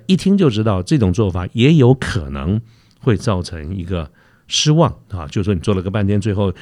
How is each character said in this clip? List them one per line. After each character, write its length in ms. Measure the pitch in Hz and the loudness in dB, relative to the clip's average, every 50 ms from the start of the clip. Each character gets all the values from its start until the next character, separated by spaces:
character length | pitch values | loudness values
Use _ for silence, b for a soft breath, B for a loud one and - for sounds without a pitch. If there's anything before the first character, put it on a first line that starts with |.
| - | 0
一 100 | - 190 | 0 0
听 180 | - - 190 202 | 0 2 2 2
就 140 | 190 190 139 | 4 2 2
知 140 | 104 107 110 | 2 0 0
道， 180 | 113 98 92 | 0 0 -2
这 160 | 90 - 160 | -2 0 0
种 160 | 143 110 92 90 | 2 2 2 2
做 160 | 120 110 95 | 2 0 0
法 180 | 85 92 90 - - | -2 -4 -6 -4 0
也 220 | 113 117 147 170 | 2 4 4 6
有 180 | 156 123 120 131 | 6 6 6 4
可 380 | - - - - - 76 67 | 4 0 -6 -6 -6 -6 -6
能 280 | 69 69 69 82 104 113 117 b b b b b b b | -8 -6 -2 -2 -2 -2 -4 b b b b b b b
会 140 | - 135 107 | -2 -2 0
造 280 | 90 - 120 98 90 87 | 0 0 -2 -2 -4 -4
成 320 | - - 80 76 78 101 | -8 -10 -12 -10 -10 -10
一 80 | 98 87 | -8 -8
个 260 | 87 92 85 78 - b b b b b b b | -6 -6 -6 -6 -10 b b b b b b b
失 240 | b - - - 151 | b -4 -2 0 2
望 180 | 151 165 160 113 78 - - - | 4 4 2 2 0 -6 -14 -12
啊， 180 | 98 90 78 | -12 -10 -10
就 160 | 71 - 110 90 | -6 -4 -4 -2
是 0 | |
说 100 | 101 101 | 0 -2
你 60 | 82 | -2
做 160 | - 113 101 | 0 -2 -2
了 60 | 92 | -2
个 100 | 87 98 | -2 -2
半 160 | 95 110 101 | -2 -2 0
天， 120 | 98 104 104 | 0 0 0
最 140 | 92 113 98 | 0 -2 -2
后 180 | 104 101 95 92 B | -2 -2 -2 -4 B